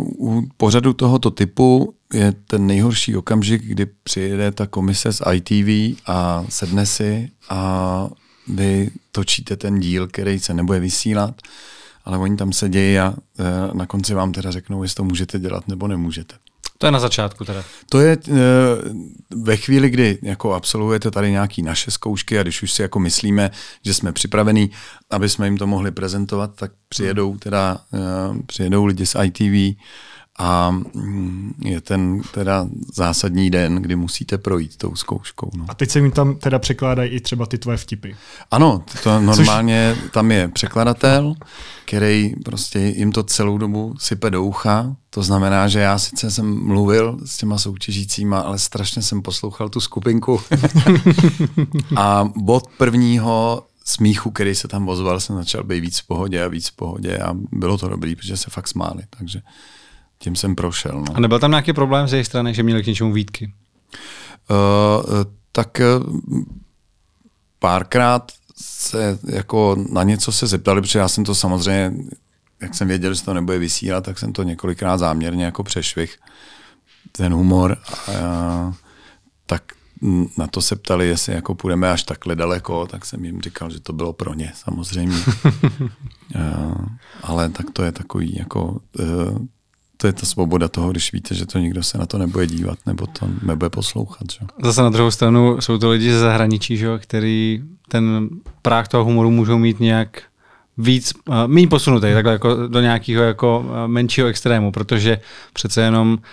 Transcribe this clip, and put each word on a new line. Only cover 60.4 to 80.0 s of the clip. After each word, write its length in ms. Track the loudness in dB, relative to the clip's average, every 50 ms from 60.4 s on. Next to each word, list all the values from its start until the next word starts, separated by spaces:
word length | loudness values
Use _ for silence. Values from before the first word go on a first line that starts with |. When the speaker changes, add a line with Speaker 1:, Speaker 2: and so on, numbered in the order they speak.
| -2 -2 -2
Speaker 1:
prošel, 480 | -2 -2 -4 -4 -4 -6 -6 -6 -6 -6 -4
no. 80 | 0 2
Speaker 2:
A 20 |
nebyl 200 | 2 4 4 4
tam 120 | 4 4
nějaký 220 | 2 2 2 0 0
problém 340 | 0 0 2 2 2 2 2
z 60 | 0
jejich 140 | 0 -2 -2
strany, 260 | -2 -2 -2 -2 0
že 100 | 0 2
měli 200 | 2 2 2 0
k 40 | 0
něčemu 260 | -2 0 0 0 0
výtky? 400 | 0 -2 -2 -6 -10 -12 -12 -14 _ _ _ _ _ _ _ -20 -20 -20 -20 -20 -20 -20 -20 -20 -12 _ 0
Speaker 1:
Eh, 720 | 2 4 4 6 6 4 4 4 4 2 0 0 0 0
eh, 40 | -2 -2 -6 -16 _ _
tak, 280 | -2 -2 -2 0 2 2
eh, 60 | 4 4 4 4 2 -2 -6 -6 -6 -4 -4 -4 -4 -6 -10 -18 -20 -20 _ _ _ _ _ _ _ _ _ _ _ _ _ _ _ _ _ _
párkrát 720 | 0 2 2 2 0 0 2 2 4 4 2 2 -2 -6 -18 _ _ _ _ -16
se 600 | -16 -12 -10 -8 -6 -6 -4 -2 -2 -2 -2 -4 -4 -6
jako 500 | -6 -6 -4 -2 0 2 2 4 2 0 -2 -2
na 120 | 0 2 2
něco 280 | 2 2 2 0 -2
se 160 | -2 -2 0 0
zeptali, 340 | -2 0 2 2 2 2
protože 180 | 2 2 2 2
já 80 | 2 2
jsem 160 | 0 -2 -2
to 120 | -2 0
samozřejmě, 580 | 0 0 0 0 0 0 0 0 0 0 -2 -4 -6 -10 -12 -14 -18 _ _ _ _ _ _ _ -14
jak 140 | -12 -8 -6
jsem 120 | -2 -2 0
věděl, 260 | 0 0 0 -2 -2
že 100 | -4 -4
to 100 | -4 -4
nebude 260 | -2 -2 -2 -2 -2
vysílat, 440 | -2 -2 -4 -4 -4 -4 -4 -4 -4
tak 160 | -6 -8 -8
jsem 140 | -8 -8 -6
to 100 | -4 -4
několikrát 540 | -4 -4 -6 -4 -6 -4 -2 -2 0 0 2
záměrně 480 | 2 0 0 0 -2 -2 -2 -2 -2
jako 180 | -4 -4 -6 -6
přešvih, 540 | -6 -6 -4 -4 -4 -4 -4 -6 -6 -8 -14 _ -20 -20 -20 -20 -20 -20 -20 -20 -20 _ _ _ _ _ _ -20 -14
ten 220 | -6 -2 0 0 2
humor. 440 | 2 4 4 4 4 4 2 0 -2 -8 -12 -16 -14 -10 -8 -6 -6
A, 520 | -4 -4 -4 -4 -4 -4 -4 -4 -4 -6 -8 -10 _ _ _ _ _ -20 _ _ _ _ _ _ _
tak, 180 | -6 -6 -6 -6 -10 -20 _ _ _ -12 -6